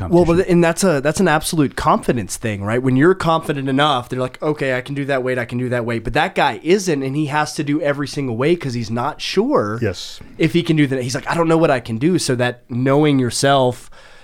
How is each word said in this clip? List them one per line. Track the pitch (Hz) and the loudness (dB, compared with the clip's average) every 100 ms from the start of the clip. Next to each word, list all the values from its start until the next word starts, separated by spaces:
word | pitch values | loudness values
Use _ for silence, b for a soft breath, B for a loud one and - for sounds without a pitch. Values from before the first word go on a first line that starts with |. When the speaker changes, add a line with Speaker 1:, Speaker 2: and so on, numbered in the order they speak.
| 95 | 0
Speaker 1:
Well, | 170 170 | 2 4
Speaker 2:
competition. | 170 | 2
Speaker 1:
but, | 185 | 2
and | 175 | 4
that's | 165 165 | 2 2
a, | 196 147 | 0 2
that's | 143 156 | 0 2
an | 185 | 2
absolute | 151 - 160 131 - | 2 0 0 0 0
confidence | 156 208 220 123 90 - | 0 2 0 -4 -4 -6
thing, | 113 101 | -6 -4
right? | 101 120 | -2 -2
When | 131 127 | 2 4
you're | 160 | 4
confident | 185 165 160 - 143 135 | 4 0 0 -2 -4 -2
enough, | 135 151 131 120 | 0 2 0 -4
they're | 127 | -6
like, | 127 - | -6 -4
"Okay, | 156 147 135 127 | -4 -2 -2 -2
I | |
can | 127 | -4
do | 143 139 | -6 -2
that | 139 | -2
weight, | 127 127 | -2 -2
I | 120 | -4
can | 123 | -4
do | 123 | -2
that | 120 117 | -2 -2
weight." | 117 | -4
But | 120 | -2
that | 147 175 | -2 -2
guy | 180 147 113 | 0 0 0
isn't, | 151 208 180 143 | 0 2 2 -2
and | 135 143 | -2 -2
he | 151 | -2
has | 151 151 | -2 -2
to | - | -4
do | 139 147 | -2 0
every | 151 143 139 | 0 -2 -4
single | 147 135 113 | -6 -4 -2
weight | 143 175 | 0 0
'cause | 139 | -2
he's | 120 107 | -6 -4
not | 117 135 147 | -4 -4 -6
sure | - 180 247 254 104 110 | -2 0 2 0 0 -2
Speaker 3:
Yes. | 110 90 - - - - | -4 -4 -10 -16 -16 -2
Speaker 1:
if | 156 | 0
he | - | 2
can | 170 156 | 2 2
do | 143 | 2
that. | 131 | 0
He's | 123 | -4
like, | 139 - | -6 -4
"I | |
don't | 165 165 | 0 2
know | 165 | 4
what | 160 | 4
I | 131 | 2
can | - 110 | -2 -2
do." | 151 175 | 0 0
So | - | 0
that | 120 120 120 - | 0 -2 -4 -6
knowing | 123 131 139 151 139 | -2 2 4 4 4
yourself, | 123 - 139 139 127 120 - b b b | 0 0 2 4 2 -2 -10 b b b